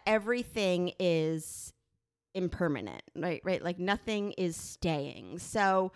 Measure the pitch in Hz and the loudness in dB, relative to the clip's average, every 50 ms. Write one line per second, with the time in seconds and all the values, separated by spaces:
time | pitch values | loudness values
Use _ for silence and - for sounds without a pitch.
0 | - 202 220 220 202 220 240 247 233 - - 220 202 185 180 175 180 180 - - | 2 2 2 4 4 2 0 0 -2 -4 0 2 4 4 4 4 2 0 0 0
1 | 190 175 170 160 156 160 160 156 156 - - - - - - _ _ _ _ _ | 2 4 4 4 2 2 0 -2 -4 -8 -10 -10 -12 -14 -16 _ _ _ _ _
2 | _ _ _ _ _ _ - 190 185 170 - - 180 165 143 117 104 98 64 - | _ _ _ _ _ _ -4 -2 -2 -2 0 0 2 2 0 0 -4 -8 -10 -12
3 | - - - - 156 180 160 - - 190 185 - - 175 175 180 180 190 202 233 | -16 -12 -8 -4 -2 -2 -2 -2 0 0 0 0 0 -2 -4 -2 0 0 0 0
4 | - 226 220 208 202 202 - - 185 170 165 - - - - - - 175 160 143 | -2 -2 -2 -2 -2 -4 -2 -2 -2 -2 -2 -4 -8 -12 -8 -4 -2 0 0 0
5 | 139 143 - - - 90 117 175 - - - 220 202 196 190 190 190 185 - | -2 -6 -8 -12 -12 -12 -12 -10 -8 -2 0 2 4 4 6 4 2 0 -2